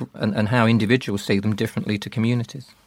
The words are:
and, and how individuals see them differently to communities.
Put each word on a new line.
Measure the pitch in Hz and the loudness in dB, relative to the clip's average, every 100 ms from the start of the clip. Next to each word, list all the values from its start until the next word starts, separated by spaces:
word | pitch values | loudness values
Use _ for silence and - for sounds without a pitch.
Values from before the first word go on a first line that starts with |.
| 127 | -10
and, | - 107 101 | 0 0 0
and | 104 | 0
how | 123 113 | 4 4
individuals | 117 104 131 123 101 | 4 4 2 0 -6
see | - 101 | 0 0
them | 107 101 | 0 -2
differently | 113 - 101 104 | -2 -4 -4 -6
to | - | -4
communities. | 113 113 120 117 139 - _ | -4 -2 -2 -4 -12 -18 _